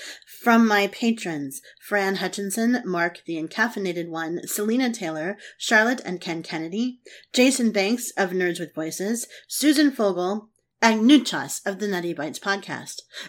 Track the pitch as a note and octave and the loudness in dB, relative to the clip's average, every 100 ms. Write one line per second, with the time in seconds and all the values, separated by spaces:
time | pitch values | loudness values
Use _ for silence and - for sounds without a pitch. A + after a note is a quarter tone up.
0 | - - - - A#3 A#3 A3+ G#3 G3 - | -16 -18 -20 -2 4 6 6 4 2 0
1 | A#3 A3+ F3+ D3+ C#3 C3+ - - - G#3 | 0 0 -4 -6 -8 -10 -18 -16 -2 0
2 | F#3+ F#3+ F#3 F#3 G3+ A3 A#3 B3 F#3+ E3+ | 0 -2 -4 -4 -4 0 2 0 0 0
3 | E3+ F3 - E3 D#3 - A3+ A3+ F#3+ F3 | -2 -4 -8 -6 -6 -2 -2 -2 -4 -4
4 | E3+ D#3+ D#3+ E3+ - - G#3 B3 B3+ A#3 | -6 -6 -6 -6 -6 -4 0 2 0 -2
5 | E3+ D#3 E3+ G3+ - - - A3+ A3 B3+ | -4 -4 -6 -8 -14 -8 2 4 4 0
6 | - F3 F3+ E3 E3 D#3+ D#3+ G3+ B3+ B3 | -4 -8 -6 -8 -6 -8 -6 -4 -4 -6
7 | - - _ - B3+ C4 A3+ G#3 F#3+ A#3+ | -18 -20 _ 4 4 4 2 2 0 0
8 | - - F#3+ F#3 F3+ F3 E3 - D#3+ - | -4 -2 0 0 0 -2 -6 -6 -8 -4
9 | G3 A#3 - - - - C#4+ D4 D4 C4+ | -4 -4 -6 -16 -10 0 4 6 4 4
10 | G3+ F3 F3+ G#3+ - _ _ - A3+ A3 | 0 2 -2 -2 -8 _ _ 2 4 6
11 | A3+ C#4+ - D#3 C3+ - G3 F#3+ G#3 F3+ | 8 6 6 -4 -6 -6 -6 -4 -4 -2
12 | E3+ D3+ D3+ C3 G3+ G3 F#3 D3 B2+ - | -4 -4 -6 -6 -4 -4 -4 -10 -10 -16
13 | - - | -16 -18